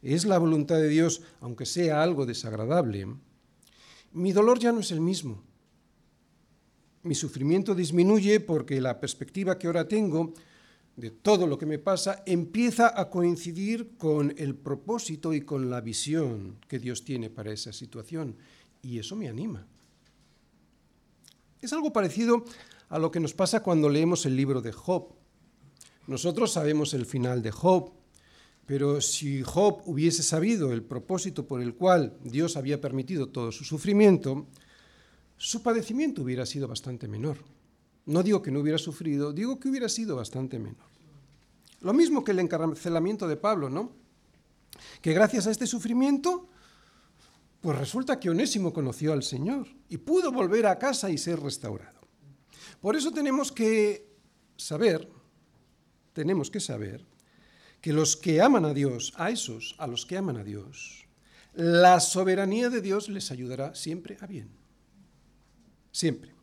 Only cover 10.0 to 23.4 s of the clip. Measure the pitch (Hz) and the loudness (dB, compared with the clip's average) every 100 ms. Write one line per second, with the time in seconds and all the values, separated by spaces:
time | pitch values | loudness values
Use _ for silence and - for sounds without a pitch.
10 | 208 156 165 - - - _ _ _ - | 2 0 -2 -6 -20 -20 _ _ _ -14
11 | 117 110 - 208 175 139 156 151 175 190 | -14 -4 4 6 4 0 -2 -2 0 0
12 | 190 190 - 175 170 214 240 226 233 208 | 0 -4 0 0 0 0 0 6 4 4
13 | 180 185 175 170 170 170 202 226 226 - | -4 2 2 0 -4 -6 -4 -4 -6 -6
14 | 160 151 147 147 143 135 - 139 - 226 | 0 2 0 -2 -6 -6 -8 -8 -4 -6
15 | - 156 165 151 143 143 127 123 113 110 | -4 -6 -2 -4 -2 -4 -4 -4 -6 -6
16 | 143 156 143 113 98 107 _ 135 120 117 | -2 -2 -2 -4 -10 -14 _ -8 -6 -8
17 | - 127 113 113 107 107 - 104 117 120 | -8 -8 -6 -8 -10 -8 -10 -12 -16 -16
18 | 107 160 151 107 - - _ _ 131 117 | -12 -8 -8 -10 -18 -20 _ _ -10 -10
19 | 107 202 175 110 214 123 95 _ _ _ | -8 -8 -8 -8 -8 -10 -14 _ _ _
20 | _ _ _ _ _ _ _ _ _ _ | _ _ _ _ _ _ _ _ _ _
21 | _ _ _ _ _ _ 247 302 302 226 | _ _ _ _ _ _ -8 -2 0 2
22 | 190 - 233 233 233 - - - _ 156 | 0 0 2 2 2 -20 -20 -20 _ -2
23 | 160 175 156 - | -2 0 -4 0